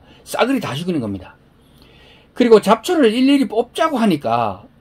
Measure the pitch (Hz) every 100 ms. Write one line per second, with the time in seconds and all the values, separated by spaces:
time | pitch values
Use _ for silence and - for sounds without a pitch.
0 | - - - - 233 269 131 135 175 160
1 | 110 98 - - _ _ _ _ - _
2 | - - _ - 240 214 196 226 - 339
3 | 233 233 262 285 214 208 247 - 320 262
4 | 220 156 113 117 110 92 - _